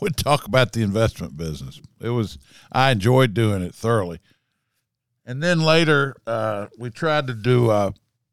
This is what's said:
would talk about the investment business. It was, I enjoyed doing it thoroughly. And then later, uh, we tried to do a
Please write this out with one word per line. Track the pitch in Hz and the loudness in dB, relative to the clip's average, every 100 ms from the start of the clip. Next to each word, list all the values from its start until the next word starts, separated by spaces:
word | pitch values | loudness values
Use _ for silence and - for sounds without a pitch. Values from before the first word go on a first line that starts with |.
would | 202 135 | -4 -4
talk | 135 147 - | 0 0 2
about | 131 123 | 0 0
the | 117 | 0
investment | 104 104 113 - 85 73 | -2 0 0 -2 -10 -10
business. | 82 73 65 - - _ | -8 -8 -12 -18 -20 _
It | 110 | -6
was, | 120 95 69 _ - - | -4 -4 -8 _ -20 -6
I | - 135 | 0 2
enjoyed | 110 104 131 127 | 2 2 4 2
doing | 98 110 98 | 0 -2 -2
it | 90 | -6
thoroughly. | - 113 113 87 80 _ _ _ _ _ _ _ _ _ _ | -6 -2 -2 -4 -10 _ _ _ _ _ _ _ _ _ _
And | 120 131 | -14 -4
then | 170 165 | 0 2
later, | 160 160 156 143 135 - - | 4 4 4 2 0 -6 -6
uh, | 113 110 104 104 - | -4 -4 -4 -8 -12
we | 120 | -14
tried | - 160 151 131 | -6 -2 -2 -2
to | |
do | 113 113 123 117 | -2 2 4 4
a | 104 98 - _ _ _ | 2 0 -4 _ _ _